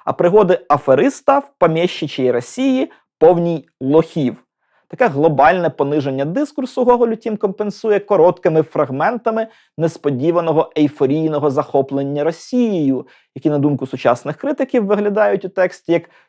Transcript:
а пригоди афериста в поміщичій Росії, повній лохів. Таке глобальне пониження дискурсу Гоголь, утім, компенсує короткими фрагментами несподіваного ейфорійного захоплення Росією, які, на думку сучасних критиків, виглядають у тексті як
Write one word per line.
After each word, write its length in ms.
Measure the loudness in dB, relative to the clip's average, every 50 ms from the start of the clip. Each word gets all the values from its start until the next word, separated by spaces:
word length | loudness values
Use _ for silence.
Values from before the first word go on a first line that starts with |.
| _
а 80 | -8 -4
пригоди 480 | 0 0 2 4 4 4 4 2 0 0 -2
афериста 680 | -2 2 4 4 4 6 4 0 -2 0 0 2 2 2
в 120 | 0 -4 _ _
поміщичій 720 | 2 2 2 2 0 -2 -2 -6 -8 -8 -4 -2 -2 0
Росії, 600 | 0 -2 -4 -6 -6 -2 0 0 0 0 -2 -4 -8 _ _ _ _ _
повній 500 | 4 4 4 4 2 -2 -4 -6 -8 _ _ _
лохів. 640 | -4 2 2 2 2 0 -2 -4 -4 -4 -4 -8 _ _ _ _ _ _ _ _ _ _
Таке 180 | -4 -2 0 0
глобальне 640 | 2 2 0 2 2 4 4 4 4 2 0 -2
пониження 540 | -2 -2 -2 -2 0 -2 -2 -2 -4 -4 -4
дискурсу 600 | -4 -2 -4 -4 -4 -6 -8 -8 -6 -4 -2 2
Гоголь, 240 | 2 2 2 2 0
утім, 280 | -2 -4 -6 -6 -4
компенсує 640 | -4 -4 -4 -4 -4 -6 -8 -6 -6 -2 0 0 0
короткими 640 | 0 0 2 4 4 4 2 2 -2 0 0 0 0
фрагментами 840 | 0 -2 -4 -4 -4 -4 -2 -2 -2 -2 -2 -4 -4 -4 -4 -4 -6 -10 _ _ _ _ -4
несподіваного 920 | -4 -4 -4 -4 -4 -4 -2 0 0 0 0 0 0 0 0 0 0 0 0 0
ейфорійного 720 | 0 0 0 -2 -2 0 0 -2 -2 -2 -2 -2 -2 -2
захоплення 760 | -2 -2 -4 -2 -2 -2 -2 -2 -4 -6 -4 -4 -4 -2 -2
Росією, 800 | -4 -4 -6 -10 -6 -2 -2 0 0 0 0 0 0 -2 -2 -6 -10 _ _ _ _ _
які, 160 | -6 -4 -2
на 80 | 0 0
думку 280 | 0 0 0 -2 -4
сучасних 500 | -8 -10 -2 0 0 0 0 -2 -8 -10
критиків, 500 | -6 -6 -6 -4 -4 -4 -2 0 -2 0
виглядають 580 | 0 0 0 0 -2 0 0 0 0 0 -2 -4
у 40 | -6
тексті 440 | -4 -2 -2 -2 -4 -8 _ -2 -2
як 180 | -2 -2 -6 _ _ _